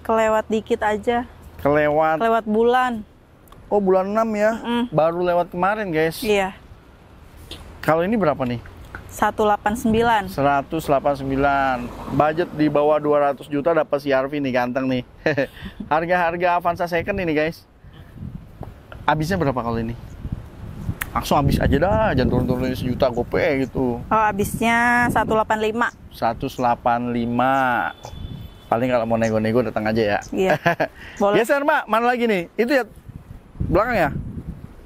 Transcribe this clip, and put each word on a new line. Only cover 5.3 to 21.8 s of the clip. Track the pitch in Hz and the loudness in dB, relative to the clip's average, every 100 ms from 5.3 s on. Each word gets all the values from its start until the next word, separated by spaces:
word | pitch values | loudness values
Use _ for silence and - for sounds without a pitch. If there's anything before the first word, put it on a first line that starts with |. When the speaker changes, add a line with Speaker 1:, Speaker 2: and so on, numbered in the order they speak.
| 175 170 | 2 0
Speaker 2:
kemarin, | 175 185 214 202 | 0 0 0 -2
guys. | 156 160 160 | 0 0 -2
Speaker 1:
Iya. | 214 208 190 - - - - - - - - - - - - - | 0 0 0 -6 -18 -20 -20 -20 -20 -20 -20 -20 -18 -18 -18 -6
Speaker 2:
Kalau | - 160 | 0 2
ini | 180 233 | 2 2
berapa | 165 135 | 0 0
nih? | 127 123 - - - - - | -2 -4 -10 -20 -18 -18 -16
Speaker 1:
Satu | - 214 208 214 | -2 -2 2 2
delapan | 208 208 226 | 2 0 -2
sembilan. | 226 220 233 220 190 | 2 2 4 2 0
Speaker 2:
Seratus | 190 139 143 135 165 151 | 0 2 2 0 -4 0
delapan | 135 143 | 2 2
sembilan. | 135 135 135 143 139 135 127 120 - - 139 | -2 -2 0 2 2 0 -2 -6 -10 -6 2
Budget | 151 156 175 151 | 2 2 -4 0
di | 151 | 0
bawah | 143 147 151 | 2 2 2
dua | 147 147 143 | 2 2 2
ratus | 135 147 | 0 -4
juta | 143 151 165 | -2 2 2
dapat | 147 143 | 2 -2
C | 143 | 0
R | 131 135 | 0 0
V | 147 | -2
nih, | 139 123 | -2 0
ganteng | 123 127 131 | 0 -2 -2
nih. | 127 - - - 139 127 | -2 -6 -4 -2 0 -2
<laughs> | - 196 - - | -6 -16 -12 -2
Harga-harga | 151 170 180 170 175 175 175 | -2 2 2 0 0 0 2
Avanza | 175 175 175 | 0 -2 -2
second | 170 170 185 | -2 -2 -4
ini, | 175 151 | 0 0
guys. | 156 - - - - - - - - - - - - - - - - | 0 -4 -16 -20 -20 -20 -20 -16 -14 -14 -16 -16 -16 -16 -20 -6 -2
Habisnya | 156 156 190 | 0 0 0
berapa | 139 127 | 0 -2
kalau | 117 117 | -4 -4
ini? | 113 120 - - - - - - - - - - - 120 | -4 -8 -12 -14 -10 -10 -12 -16 -14 -10 -8 -8 -4 -4
Langsung | - 165 | 2 2
habis | 139 - | 4 2
aja | - | 2
dah, | 139 | 2